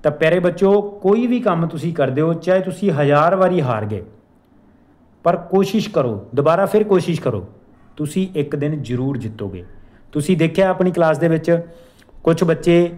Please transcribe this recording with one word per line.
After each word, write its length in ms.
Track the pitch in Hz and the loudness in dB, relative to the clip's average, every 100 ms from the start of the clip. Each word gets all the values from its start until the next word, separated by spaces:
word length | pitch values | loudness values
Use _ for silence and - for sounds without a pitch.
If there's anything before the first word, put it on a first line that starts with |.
ਤਾਂ 80 | 151 | -2
ਪਿਆਰੇ 280 | 143 160 180 | 0 2 2
ਬੱਚਿਓ, 420 | 175 170 196 202 | 0 2 2 2
ਕੋਈ 460 | 202 - 190 220 240 | 0 -4 0 2 2
ਵੀ 120 | 240 | 0
ਕੰਮ 280 | 214 165 165 | 0 0 -2
ਤੁਸੀਂ 260 | 156 160 | -4 -6
ਕਰਦੇ 280 | 165 131 131 | -2 -2 0
ਹੋ, 120 | 160 | 0
ਚਾਹੇ 260 | 165 180 190 | -2 0 0
ਤੁਸੀਂ 320 | 185 - 202 | 0 -4 -2
ਹਜ਼ਾਰ 440 | 147 143 143 160 185 | 0 2 4 4 2
ਵਾਰੀ 260 | 185 180 | 2 2
ਹਾਰ 240 | 131 110 104 | -2 -2 -4
ਗਏ, 180 | 104 - - _ _ _ _ _ _ _ _ _ _ | -8 -10 -20 _ _ _ _ _ _ _ _ _ _
ਪਰ 120 | 170 175 | -2 -2
ਕੋਸ਼ਿਸ਼ 540 | - 196 196 220 - | 0 0 0 -2 -2
ਕਰੋ, 380 | 160 127 101 - 123 | -2 -2 -4 -6 -2
ਦੁਬਾਰਾ 300 | 143 175 196 | 2 2 2
ਫਿਰ 180 | 214 | 0
ਕੋਸ਼ਿਸ਼ 380 | 208 185 160 160 | 2 2 0 -2
ਕਰੋ, 260 | 131 104 90 - _ _ - - | -2 -6 -10 -20 _ _ -20 -8
ਤੁਸੀਂ 300 | 147 190 190 156 | -6 -4 -4 -4
ਇੱਕ 200 | 143 147 | -4 -4
ਦਿਨ 280 | 147 156 | -4 -4
ਜ਼ਰੂਰ 340 | 113 123 131 131 | -6 -4 -4 -4
ਜਿੱਤੋਗੇ। 460 | 107 107 101 90 87 - - - - | -8 -8 -10 -10 -16 -20 -20 -20 -8
ਤੁਸੀਂ 260 | 151 147 175 | -6 0 0
ਦੇਖਿਆ 320 | 165 160 190 | 2 2 0
ਆਪਣੀ 220 | 185 185 | 2 0
ਕਲਾਸ 260 | 175 160 147 | 2 2 2
ਦੇ 100 | 170 | 2
ਵਿੱਚ 340 | 165 165 170 170 - - _ - - | 0 2 0 -2 -18 -20 _ -20 -4
ਕੁਛ 200 | - 165 | 0 2
ਬੱਚੇ 460 | 175 160 175 170 175 | 2 0 4 4 4